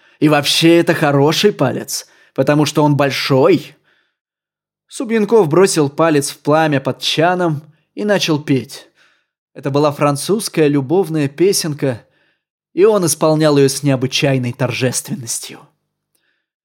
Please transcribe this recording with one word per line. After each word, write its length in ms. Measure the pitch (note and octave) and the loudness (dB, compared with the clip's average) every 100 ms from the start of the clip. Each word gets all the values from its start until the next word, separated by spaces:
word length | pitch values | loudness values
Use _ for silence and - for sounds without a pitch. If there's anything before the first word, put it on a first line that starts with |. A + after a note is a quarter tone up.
| _ _ | _ _
«И 80 | D3+ | 2
вообще 480 | D3+ C#3+ - E3 E3+ | 2 0 2 4 4
это 160 | F3 | 2
хороший 600 | D#3+ D3+ C#3+ D3 D#3 G#3 | 0 0 2 2 2 0
палец, 540 | G#3 B2+ B2 - - - _ _ | 0 -2 -2 -8 -10 -12 _ _
потому 320 | - C3+ D3 D3 | -2 0 2 0
что 180 | E3 | 2
он 120 | D3+ C#3+ | 2 2
большой». 800 | C#3 B2 - C3 D3 E4 - _ _ _ _ _ _ _ _ _ _ _ _ | 0 -2 0 2 4 2 -2 _ _ _ _ _ _ _ _ _ _ _ _
Субьянков 600 | - A#3 A3+ G3+ A3+ D#3+ | -12 -4 -2 2 2 4
бросил 400 | D#3+ F#3+ E3+ C#3 | 4 2 2 -2
палец 420 | D3 E3 D3 C#3 | 0 2 2 -2
в 80 | - | -6
пламя 420 | D3 D#3 D#3 C#3 | 0 2 2 0
под 200 | C3+ - | -2 -6
чаном 600 | - D3+ E3+ F3+ F3 D3 - _ _ | -4 0 0 0 -2 -4 -10 _ _
и 100 | - | -8
начал 380 | G#3 F#3+ E3+ D3 | -2 0 0 -2
петь. 460 | D3+ C3 A2 - - _ _ _ _ _ _ | 0 -2 -2 -16 -20 _ _ _ _ _ _
Это 160 | - C#3 | -12 -4
была 200 | C#3 D3+ | 0 0
французская 800 | C#3+ D3 C#3 - G#3+ - E3 D3+ | 0 -2 -2 -2 -4 -2 0 0
любовная 600 | C#3+ B2+ F3+ E3 D#3+ C#3 | 0 0 -2 -2 -4 -4
песенка, 760 | C#3+ F#3 - E3 D3 C#3 A2 _ _ _ _ _ _ _ | 0 0 0 -4 -4 -6 -6 _ _ _ _ _ _ _
и 100 | D#3+ | 2
он 220 | G#3+ G#3 E3 | 2 2 0
исполнял 500 | - D#3+ D#3 D#3 C#3+ | 0 0 2 2 4
её 120 | C#3 | 2
с 140 | C#3 | 0
необычайной 720 | C#3+ B2+ C3 - C#3+ C3+ B2 | -2 -2 -2 -2 -2 -2 -4
торжественностью. 1080 | - B2 G#2+ B2+ - - - A2+ - - - - _ _ _ _ _ _ _ _ _ | -4 -6 -2 -4 -4 -8 -10 -10 -12 -12 -20 -20 _ _ _ _ _ _ _ _ _